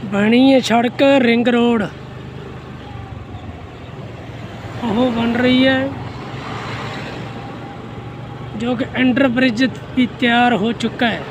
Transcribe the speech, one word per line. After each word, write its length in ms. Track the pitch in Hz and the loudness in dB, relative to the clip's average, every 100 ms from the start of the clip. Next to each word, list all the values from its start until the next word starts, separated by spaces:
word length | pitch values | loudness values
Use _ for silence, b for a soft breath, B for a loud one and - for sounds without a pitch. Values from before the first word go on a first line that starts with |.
| 220 | -2
ਬਣੀ 480 | 196 208 240 262 | 2 6 8 8
ਹੈ 60 | 269 | 6
ਸੜਕ 400 | - 226 240 - 277 277 | 6 2 2 4 6 6
ਰਿੰਗ 260 | 233 233 240 | 6 4 4
ਰੋਡ, 360 | 240 240 233 196 - - - - - - - - - - - - - - - - - - - - - - - - - - - - - | 4 4 2 0 -6 -14 -14 -14 -12 -14 -14 -14 -14 -14 -12 -12 -12 -12 -14 -12 -14 -14 -16 -14 -14 -14 -14 -14 -14 -12 -12 -12 -6
ਉਹ 280 | 240 208 254 | -2 2 2
ਬਣ 240 | 233 233 233 | 2 0 2
ਰਹੀ 320 | 247 254 262 | 4 6 4
ਹੈ, 220 | 262 269 277 - - - - - - - - - - - - - - - - - - - - - - - - - 208 | 2 0 -4 -10 -12 -10 -10 -10 -10 -8 -8 -8 -8 -10 -10 -10 -10 -12 -12 -12 -14 -12 -12 -12 -12 -14 -12 -10 -6
ਜੋ 180 | 233 247 | -4 -2
ਕਿ 100 | 254 220 | -2 2
under 360 | 254 240 277 | 2 4 4
bridge 340 | 240 262 214 262 - - - | 4 2 4 0 0 -6 0
ਵੀ 120 | 247 - | 0 2
ਤਿਆਰ 340 | 247 233 247 226 | 2 4 4 4
ਹੋ 160 | 214 | 0
ਚੁੱਕਾ 340 | 226 226 - 240 | 0 -4 0 0
ਹੈ। 140 | 180 131 | 0 -8